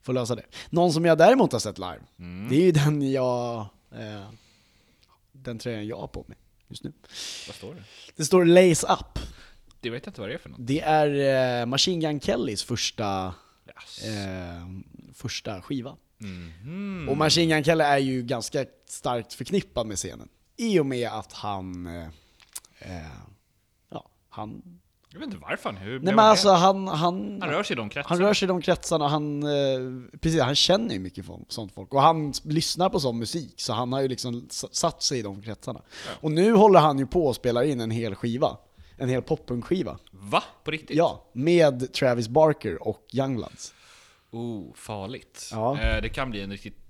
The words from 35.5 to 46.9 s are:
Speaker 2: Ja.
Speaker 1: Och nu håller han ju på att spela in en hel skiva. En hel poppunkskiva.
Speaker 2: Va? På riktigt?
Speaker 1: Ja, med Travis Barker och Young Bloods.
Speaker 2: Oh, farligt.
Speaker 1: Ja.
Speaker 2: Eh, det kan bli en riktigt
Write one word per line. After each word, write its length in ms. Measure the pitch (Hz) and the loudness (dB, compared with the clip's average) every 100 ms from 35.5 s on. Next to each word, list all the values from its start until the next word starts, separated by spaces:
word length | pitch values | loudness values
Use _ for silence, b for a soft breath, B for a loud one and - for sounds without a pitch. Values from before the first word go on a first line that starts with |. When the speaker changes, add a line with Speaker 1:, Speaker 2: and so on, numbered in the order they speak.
| 101 - 113 _ B B | -12 -12 -12 _ B B
Speaker 2:
Ja. 60 | B | B
Speaker 1:
Och 100 | 160 | -2
nu 200 | 151 202 | 4 6
håller 260 | 220 214 180 | 8 10 10
han 200 | 151 135 | 8 2
ju 80 | 135 | 0
på 220 | 180 151 | 0 0
att 60 | 113 | 0
spela 300 | 123 117 143 | 0 2 0
in 160 | 127 | 0
en 100 | 113 | -2
hel 240 | 113 113 98 | -4 -4 -4
skiva. 420 | 120 120 147 - _ b b - | -4 -2 -2 -4 _ b b -8
En 120 | 127 | -2
hel 120 | 127 | -2
poppunkskiva. 800 | - 156 - 123 113 185 113 69 _ | -2 -6 -4 -8 -2 -2 -2 -8 _
Speaker 2:
Va? 320 | 95 101 156 - - | -18 -4 -4 -4 -12
På 80 | - | -8
riktigt? 260 | 156 151 151 | -8 -4 0
Speaker 1:
Ja, 280 | 165 - _ | 0 0 _
med 600 | 117 151 175 151 127 127 | -2 4 6 6 4 -6
Travis 340 | - 135 120 113 | 0 0 0 0
Barker 580 | 135 156 143 107 82 110 | 4 4 2 -4 -4 -6
och 200 | 104 - | -8 -6
Young 240 | 120 135 123 | -4 -2 -4
Bloods. 380 | 85 - - b b b b b _ | -8 -14 -18 b b b b b _
Speaker 2:
Oh, 420 | 117 120 107 71 57 | -12 -10 -10 -12 -18
farligt. 760 | - 107 95 127 - - - | -12 -10 -10 -12 -16 -18 -12
Speaker 1:
Ja. 280 | 110 117 143 | -2 -2 0
Speaker 2:
Eh, 200 | 113 110 | 0 0
det 80 | 110 | -2
kan 200 | - 131 | -6 -6
bli 120 | 104 | -6
en 100 | 98 | -8
riktigt 260 | 101 104 - - | -10 -14 -18 -20